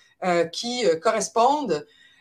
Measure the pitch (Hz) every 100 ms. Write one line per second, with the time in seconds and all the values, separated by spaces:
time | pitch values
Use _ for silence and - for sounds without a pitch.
0 | _ _ 185 175 165 - 240 247 208 165
1 | 226 214 202 220 240 294 262 151 - _
2 | _ _